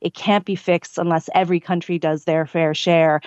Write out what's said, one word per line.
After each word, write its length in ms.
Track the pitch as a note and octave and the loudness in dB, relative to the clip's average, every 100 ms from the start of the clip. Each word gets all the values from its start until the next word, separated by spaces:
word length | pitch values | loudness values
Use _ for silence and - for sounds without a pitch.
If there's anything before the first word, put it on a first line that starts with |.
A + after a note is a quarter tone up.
It 140 | F3 | -10
can't 300 | - G3+ G3+ | -6 0 0
be 100 | F#3 | 0
fixed 420 | F#3+ - F3 - - | -4 0 -2 -2 -4
unless 320 | F3 D#3+ - | 0 -2 0
every 240 | F#3 F3+ F3 | -2 0 -2
country 400 | - F3 - E3+ | -2 -4 -4 -4
does 240 | D#3+ D#3 | -2 -2
their 240 | - D#3+ D#3 | -2 -2 -2
fair 260 | E3+ D#3+ | -2 0
share. 480 | D#3 - E3+ D#3+ D3+ | 0 2 4 4 2